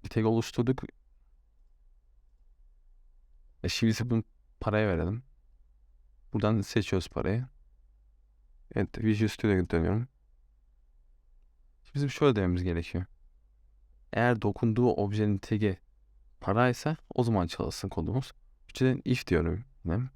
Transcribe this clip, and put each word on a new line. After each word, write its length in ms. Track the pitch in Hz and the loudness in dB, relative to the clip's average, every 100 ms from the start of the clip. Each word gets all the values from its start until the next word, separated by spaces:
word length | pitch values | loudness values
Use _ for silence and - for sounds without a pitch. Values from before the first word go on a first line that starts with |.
bir 60 | - | -4
tag 160 | 117 110 | 0 2
oluşturduk. 580 | 113 - - 117 135 - _ _ _ _ _ _ _ _ _ - _ _ _ _ _ - _ - - - - - - _ - - - | 2 0 -2 0 -2 -6 _ _ _ _ _ _ _ _ _ -20 _ _ _ _ _ -20 _ -20 -20 -20 -20 -20 -20 _ -20 -20 -8
E, 60 | 90 | -6
şimdi 220 | - 113 | 0 0
ise 180 | 110 120 | 0 0
bunu 140 | 113 - _ _ _ | 0 -2 _ _ _
paraya 280 | - 107 107 | -2 0 2
verelim. 360 | 82 85 113 - - _ _ - _ _ _ _ - - | 0 -2 -4 -10 -20 _ _ -20 _ _ _ _ -20 -6
Buradan 280 | 113 104 110 | 0 2 2
seçiyoruz 460 | 95 113 101 95 - | 0 -2 0 -2 -2
parayı. 400 | - 82 110 131 - - _ _ _ _ _ _ _ _ - - - | -4 -2 -2 -6 -14 -20 _ _ _ _ _ _ _ _ -20 -8 -4
Evet, 220 | 92 - | -4 0
Visual 300 | 110 107 110 | 0 2 0
Studio'ya 420 | - 107 95 87 | 0 2 2 2
dönüyorum. 380 | 85 82 104 123 _ _ _ _ _ _ _ _ _ _ _ _ - - _ - _ | 0 2 0 -4 _ _ _ _ _ _ _ _ _ _ _ _ -20 -20 _ -20 _
Şimdi 120 | - 139 | -10 -4
bizim 140 | 143 | -4
şöyle 260 | - 147 104 | 2 4 4
dememiz 280 | 92 90 | 2 0
gerekiyor. 420 | 90 85 82 87 92 - - _ _ _ - _ _ - - | 0 -2 -4 -6 -8 -14 -20 _ _ _ -20 _ _ -20 -6
Eğer 280 | - 120 117 | 0 2 2
dokunduğu 480 | 110 - 117 110 123 | 0 0 0 4 2
objenin 480 | - 101 104 104 98 | 2 0 0 0 0
tag'i 420 | - 107 104 92 _ _ _ _ - - | -2 0 0 -2 _ _ _ _ -20 -10
paraysa 560 | - 104 123 120 151 160 - | -2 2 2 0 -4 -6 -6
o 100 | - | -2
zaman 240 | 117 104 87 | 2 2 0
çalışsın 420 | - - - 98 | -2 -6 -4 -6
kodumuz. 420 | - 80 123 - - _ _ - | -4 -2 -4 -6 -18 _ _ -20
İçinden 320 | - 131 127 - | 0 2 2 -2
if 220 | 127 - | -2 2
diyorum 380 | 82 82 90 - - 82 | 0 2 -4 -8 -10 -4
yine. 240 | 90 131 | -2 -4